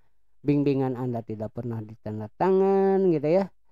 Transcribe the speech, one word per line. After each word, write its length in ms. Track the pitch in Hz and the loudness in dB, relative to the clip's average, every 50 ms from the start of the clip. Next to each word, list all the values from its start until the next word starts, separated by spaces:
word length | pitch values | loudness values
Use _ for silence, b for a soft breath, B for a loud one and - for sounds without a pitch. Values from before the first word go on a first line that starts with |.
| _ _ _ _ _ - - - | _ _ _ _ _ -20 -20 -8
bimbingan 560 | - 139 143 143 139 143 139 135 135 131 127 | -2 0 0 2 2 2 0 0 0 -2 -4
Anda 240 | 117 131 127 117 117 | -4 -6 -6 -6 -6
tidak 320 | 117 - 110 107 107 107 | -6 -8 -10 -8 -10 -10
pernah 320 | - 120 123 120 113 113 107 | -10 -8 -8 -8 -8 -8 -10
ditandatangan 1300 | 107 110 - - 104 107 107 107 107 - - 175 190 190 190 190 196 196 196 190 196 190 190 196 185 | -12 -14 -14 -10 -10 -8 -8 -10 -10 -6 -2 0 2 4 4 4 4 4 2 2 2 2 4 4 2
gitu 160 | 165 147 135 | 2 2 2
ya. 180 | 151 170 190 196 180 - _ - - | 2 2 2 0 -2 -8 _ -20 -20